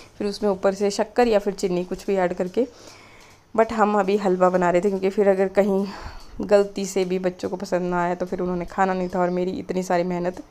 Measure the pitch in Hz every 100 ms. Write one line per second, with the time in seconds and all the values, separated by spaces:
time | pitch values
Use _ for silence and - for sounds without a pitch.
0 | - - 208 202 208 190 196 196 202 202
1 | 214 - 240 208 202 190 196 180 180 185
2 | - 196 180 180 185 202 247 - - -
3 | - - - - _ 214 226 226 208 208
4 | 190 208 196 185 180 180 175 180 202 190
5 | 190 196 196 190 196 190 202 190 196 202
6 | - - - - 196 202 202 202 196 190
7 | 185 185 185 185 190 190 202 180 180 175
8 | 175 175 180 185 180 180 175 - 190 185
9 | 180 185 180 180 180 190 185 180 185 180
10 | 180 175 175 190 -